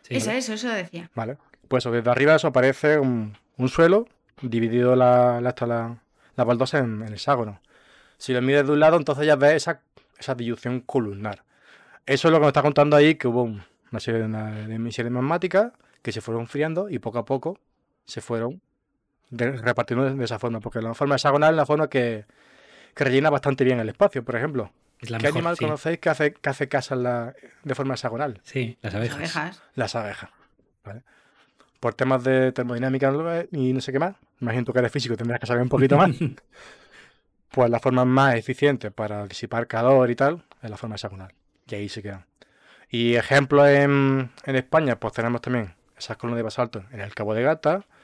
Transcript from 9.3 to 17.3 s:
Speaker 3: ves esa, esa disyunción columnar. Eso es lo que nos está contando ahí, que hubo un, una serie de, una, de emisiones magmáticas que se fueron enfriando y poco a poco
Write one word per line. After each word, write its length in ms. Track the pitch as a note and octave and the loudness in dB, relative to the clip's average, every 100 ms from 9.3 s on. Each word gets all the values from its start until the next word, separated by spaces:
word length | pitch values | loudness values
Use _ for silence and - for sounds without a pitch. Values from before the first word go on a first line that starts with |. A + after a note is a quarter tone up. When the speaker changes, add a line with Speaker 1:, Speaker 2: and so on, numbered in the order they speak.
| C#3+ | 4
Speaker 3:
ves 200 | C#3+ D#3 | 4 4
esa, 260 | - D#3+ _ _ _ _ | 0 -6 _ _ _ _
esa 160 | - B2 | -8 -6
disyunción 440 | A#2+ A#2 A#2+ B2+ | -4 -6 -6 -6
columnar. 640 | - C3+ G#2+ G2 G#2+ G2+ _ _ _ - _ - - | -2 -2 -2 -6 -10 -10 _ _ _ -20 _ -18 -2
Eso 240 | C3+ E3 | 2 4
es 20 | |
lo 60 | D#3+ | 6
que 60 | |
nos 60 | D3 | 4
está 100 | C#3+ | 4
contando 340 | C#3+ D3 D3 D3 | 2 4 6 8
ahí, 200 | D3+ D#3 | 6 4
que 120 | B2 | 0
hubo 160 | A#2+ | 0
un, 180 | A#2 G#2 - _ _ | -2 -4 -14 _ _
una 80 | A2+ | -10
serie 220 | - A2+ | -4 -2
de, 40 | A2 | -2
una, 240 | G#2+ G#2+ | -4 -8
de 240 | G#2+ G#2+ A2+ | -10 -8 -8
emisiones 360 | A#2 A2 A#2 | -6 -6 -4
magmáticas 640 | B2 C3+ E3+ F3+ F#3 A#3 - _ _ | -2 -2 -2 0 0 0 -4 _ _
que 100 | - | -10
se 80 | G#2+ | -10
fueron 220 | - A#2 | -6 -6
enfriando 460 | A#2 C#3 D#3 D#3+ G#3 | -6 -4 -4 -4 -6
y 100 | C#3+ | -8
poco 180 | A#2 A#2+ | -6 -6
a 60 | |
poco 340 | A2 | -4